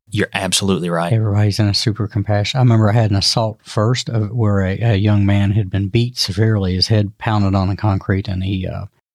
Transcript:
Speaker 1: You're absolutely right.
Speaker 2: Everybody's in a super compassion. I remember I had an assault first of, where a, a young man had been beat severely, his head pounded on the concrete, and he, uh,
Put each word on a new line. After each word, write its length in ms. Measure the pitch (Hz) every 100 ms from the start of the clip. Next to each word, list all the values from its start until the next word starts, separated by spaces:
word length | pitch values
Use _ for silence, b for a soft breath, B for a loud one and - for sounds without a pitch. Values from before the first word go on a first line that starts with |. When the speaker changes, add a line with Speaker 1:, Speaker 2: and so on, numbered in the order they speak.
| _
Speaker 1:
You're 220 | 104 98
absolutely 580 | - 95 - 98 92 87
right. 220 | 85 85
Speaker 2:
Everybody's 460 | 110 110 101 104 98
in 100 | 107
a 60 |
super 340 | 98 - 101 104
compassion. 500 | 104 101 104 104 135
I 40 |
remember 260 | 127 113 107
I 60 |
had 160 | 110 110
an 60 | 98
assault 440 | 90 - 110 107
first 460 | - - 110 123 -
of, 220 | 113 101
where 280 | 123 107 101
a, 180 | 92 98
a 140 | 117 101
young 300 | 107 104 98
man 240 | 101 101
had 180 | 101 95
been 180 | 98 98
beat 280 | 117 120 123
severely, 580 | - 92 110 110 95
his 140 | 92 -
head 280 | 110 104 -
pounded 360 | - 107 98
on 140 | 98 95
the 80 | 98
concrete, 500 | 104 95 - 98 98
and 160 | 92
he, 240 | 95 95 92
uh, 200 | 92 95 _ _